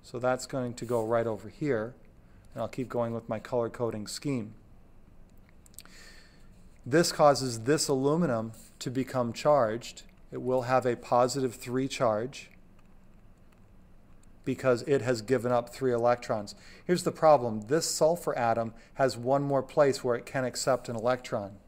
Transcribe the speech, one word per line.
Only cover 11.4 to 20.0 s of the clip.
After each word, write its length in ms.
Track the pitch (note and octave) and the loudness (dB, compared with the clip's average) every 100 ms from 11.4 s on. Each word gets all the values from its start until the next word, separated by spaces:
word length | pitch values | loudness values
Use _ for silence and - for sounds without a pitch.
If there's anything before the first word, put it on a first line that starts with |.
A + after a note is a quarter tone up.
| C3 | -4
three 320 | A2 - B2 C3+ | -4 -6 -4 -4
charge 640 | - B2 G#2+ B2 - - - - - - - - - - - - - - - - - - - - - - | 0 0 0 -4 -10 -20 -20 -20 -20 -20 -20 -20 -20 -20 -20 -20 -20 -20 -20 -20 -20 -20 -20 -20 -12 -6
because 340 | B2+ C3+ A#2+ | -2 2 2
it 200 | C3+ C#3 | 2 0
has 180 | A2+ B2 | 2 -2
given 320 | G#2+ C3 A#2 | 0 0 2
up 160 | B2 A#2+ | 0 -2
three 240 | - C3 | -4 -2
electrons. 600 | A#2+ A#2 B2 - A2+ G#2 - - - - | 2 2 2 0 -4 -4 -14 -20 -20 -2
Here's 160 | F3+ | -2
the 100 | F3+ | -2
problem. 540 | - D#3+ D3 A#2+ A2 G#2+ | 2 6 6 4 -2 0
This 180 | D#3 | 0
sulfur 500 | D#3+ - D#3 E3+ - C#3+ | 0 2 2 2 -2 0
atom 340 | A#2 A2+ A2+ - - | 2 2 0 -6 -20
has 240 | - C3+ A#2 | 0 0 0
one 240 | A#2+ C#3 | 0 0
more 200 | C#3+ C#3 | 2 0
place 400 | - - C#3+ B2+ | 0 4 4 4